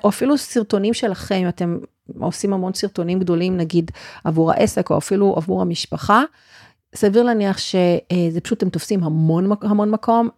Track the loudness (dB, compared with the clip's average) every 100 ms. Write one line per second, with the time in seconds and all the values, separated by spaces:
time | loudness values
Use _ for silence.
0 | 2 0 0 0 0 -4 0 0 0 0
1 | -2 -4 -2 0 0 -2 -4 -4 -8 _
2 | -16 -6 -6 -2 -2 -2 -4 -4 -6 -4
3 | -2 -2 0 0 0 -2 0 0 -2 -8
4 | -18 -8 -2 2 2 2 2 0 0 -2
5 | 0 2 2 0 -2 -2 -2 -4 -6 -6
6 | 2 2 2 _ _ -20 -20 _ _ -2
7 | 2 4 4 2 0 -2 -2 2 2 2
8 | 0 0 0 -2 -4 -2 -2 -2 -2 -2
9 | 0 2 2 2 0 0 0 2 2 0
10 | 2 2 2